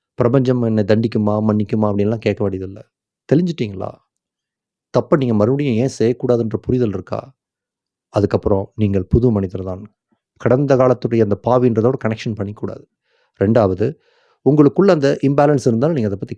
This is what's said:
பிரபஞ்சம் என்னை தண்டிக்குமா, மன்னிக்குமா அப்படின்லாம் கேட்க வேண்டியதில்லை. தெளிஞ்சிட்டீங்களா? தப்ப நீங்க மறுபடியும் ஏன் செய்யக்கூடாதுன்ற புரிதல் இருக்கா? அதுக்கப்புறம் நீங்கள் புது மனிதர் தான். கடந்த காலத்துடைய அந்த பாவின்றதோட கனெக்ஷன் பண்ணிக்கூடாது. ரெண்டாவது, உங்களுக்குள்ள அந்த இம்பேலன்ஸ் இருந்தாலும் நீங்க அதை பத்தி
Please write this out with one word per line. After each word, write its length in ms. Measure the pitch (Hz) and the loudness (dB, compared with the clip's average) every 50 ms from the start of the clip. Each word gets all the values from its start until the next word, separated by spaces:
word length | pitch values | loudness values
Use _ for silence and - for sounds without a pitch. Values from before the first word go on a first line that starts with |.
| _ _ _ | _ _ _
பிரபஞ்சம் 480 | - 117 117 127 135 123 127 127 123 120 | -2 0 2 2 2 2 2 0 0 0
என்னை 220 | 113 110 110 104 | 0 0 0 2
தண்டிக்குமா, 560 | 95 107 110 110 104 - 110 104 104 104 107 | 2 2 2 0 0 -2 -2 -2 0 0 0
மன்னிக்குமா 500 | 107 107 107 107 104 - 117 107 107 104 | 0 0 0 0 -2 -2 -2 -2 -2 0
அப்படின்லாம் 260 | 101 101 101 104 117 | 0 0 -2 -2 -2
கேட்க 320 | 110 - 107 101 - 104 98 | -2 -2 -4 -2 -2 -4 -4
வேண்டியதில்லை. 340 | 95 95 95 95 98 107 - _ _ _ _ _ _ _ _ - 131 | -4 -6 -10 -12 -14 -18 -20 _ _ _ _ _ _ _ _ 0 2
தெளிஞ்சிட்டீங்களா? 580 | 160 185 175 151 - 123 104 98 92 101 - - - _ _ _ _ _ _ _ _ _ _ _ _ _ _ _ _ _ _ | 2 2 0 -4 -4 -6 -8 -8 -10 -10 -12 -12 -16 _ _ _ _ _ _ _ _ _ _ _ _ _ _ _ _ _ _
தப்ப 260 | - 127 117 - 170 | -2 -2 0 2 0
நீங்க 180 | 147 135 120 113 | 0 2 2 2
மறுபடியும் 400 | 104 104 117 135 143 147 139 113 | 2 2 2 2 0 0 -2 0
ஏன் 140 | 110 131 131 - - | 0 0 -2 -2 0
செய்யக்கூடாதுன்ற 560 | 110 117 123 - - 127 123 117 113 110 117 - | 0 0 0 0 2 2 2 2 0 -2 -4 -6
புரிதல் 280 | - - 127 127 123 107 | -4 -2 0 0 0 -2
இருக்கா? 480 | 95 95 90 - - - - 135 _ _ _ _ _ _ _ _ _ _ _ _ _ _ _ _ | -4 -6 -8 -8 -10 -10 -10 -12 _ _ _ _ _ _ _ _ _ _ _ _ _ _ _ _
அதுக்கப்புறம் 640 | - 107 101 98 - 98 - 107 101 98 101 - _ | -2 0 0 0 0 0 0 0 -2 -2 -2 -6 _
நீங்கள் 300 | 113 107 98 98 95 90 | -2 -2 0 0 -2 -2
புது 260 | - - 117 120 127 | 0 0 2 2 2
மனிதர் 340 | 110 101 98 90 - 95 92 | 2 0 -2 -4 -6 -8 -10
தான். 280 | 95 90 92 107 - _ _ _ _ _ _ _ _ _ | -10 -10 -12 -14 -18 _ _ _ _ _ _ _ _ _
கடந்த 400 | - - 113 123 135 147 135 139 | -4 0 2 2 2 2 2 2
காலத்துடைய 460 | 123 131 127 123 107 - 117 120 113 110 | 4 4 2 2 0 -2 -2 0 2 2
அந்த 160 | 101 101 - - | 0 0 -4 -2
பாவின்றதோட 460 | 120 123 127 123 123 113 110 107 127 131 - - | 0 0 2 2 2 0 2 0 0 -2 -2 -4
கனெக்ஷன் 300 | 110 113 110 - 120 104 | -6 -6 -6 -6 -8 -8
பண்ணிக்கூடாது. 480 | - 101 101 107 - - 98 - - - _ _ _ _ _ _ _ _ _ _ - 98 | -8 -8 -10 -10 -10 -10 -12 -12 -12 -20 _ _ _ _ _ _ _ _ _ _ -2 0
ரெண்டாவது, 500 | 101 117 123 104 92 92 90 107 135 160 _ _ _ _ _ _ _ _ _ - 131 | 2 4 4 4 2 2 0 -2 -4 -4 _ _ _ _ _ _ _ _ _ 0 2
உங்களுக்குள்ள 400 | 151 147 143 143 143 - 196 196 | 2 4 4 2 2 2 2 2
அந்த 280 | 175 156 139 139 143 - - | 2 2 2 0 0 0 -2
இம்பேலன்ஸ் 440 | 135 143 143 143 147 147 131 - | -2 2 2 2 2 2 2 0
இருந்தாலும் 300 | 131 113 113 131 165 170 | 0 0 0 0 -2 -2
நீங்க 140 | 135 110 101 | -2 -2 -4
அதை 80 | 98 95 | -4 -6
பத்தி 160 | - - - | -10 -12 -8